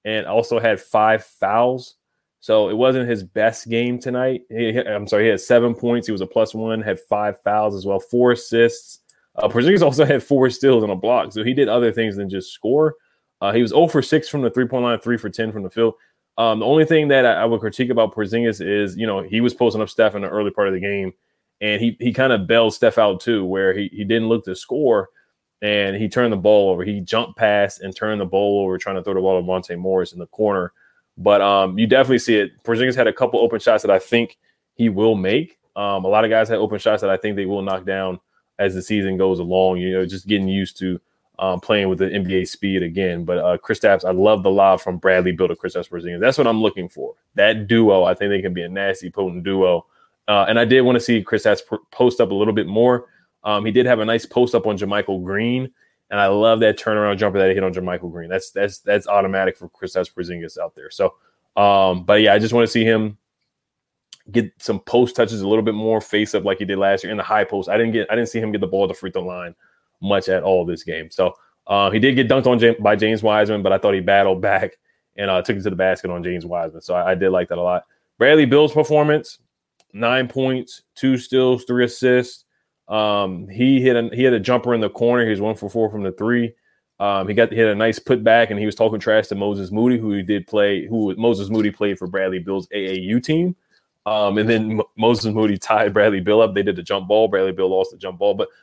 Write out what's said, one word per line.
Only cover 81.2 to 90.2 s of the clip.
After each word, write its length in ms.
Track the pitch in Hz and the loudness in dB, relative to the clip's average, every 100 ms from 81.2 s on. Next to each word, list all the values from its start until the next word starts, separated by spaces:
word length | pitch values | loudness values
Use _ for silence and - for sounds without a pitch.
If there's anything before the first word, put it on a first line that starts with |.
| - 131 127 123 - | 0 2 2 0 -2
three 200 | 123 120 | 0 0
assists. 600 | - 127 127 123 - _ _ _ _ - | 0 2 2 0 -10 _ _ _ _ -6
Um, 600 | 107 107 101 95 87 98 | -2 0 0 -2 -6 -10
he 320 | 101 131 135 | -2 2 4
hit 160 | 127 117 | 4 2
a, 140 | 117 | 0
he 100 | 117 | 2
had 100 | 131 | 2
a 60 | 117 | 2
jumper 340 | 98 123 120 | 0 -2 0
in 80 | 117 | -2
the 80 | 104 | -2
corner. 340 | - 120 123 | 0 0 2
He 60 | 113 | 0
was 120 | 101 | -2
one 140 | 107 107 | -4 -6
for 140 | 101 | -6
four 200 | 113 110 | -2 -2
from 100 | 107 | -2
the 80 | 95 | -8
three. 420 | 90 107 120 117 - _ _ _ - | -4 -2 -2 -2 -8 _ _ _ -6
Um, 280 | 101 98 95 | -2 -2 -2
he 80 | 104 | 0
got, 160 | 110 | 2
he 80 | 110 | 2
had 100 | 110 | 2
a 60 | 104 | 2
nice 240 | 113 107 | 0 -2
putback, 500 | - 123 110 117 110 | -2 0 4 4 2
and 100 | 104 | -2
he 60 | 107 | -4
was 100 | 101 | 0
talking 240 | 110 107 | -2 -2
trash 280 | 113 110 104 | 0 0 0
to 80 | 101 | -4
Moses 360 | 101 98 92 | -4 -4 -6
Moody, 260 | 107 123 120 | 0 0 0
who 140 | 110 | -2
he 100 | 101 | -4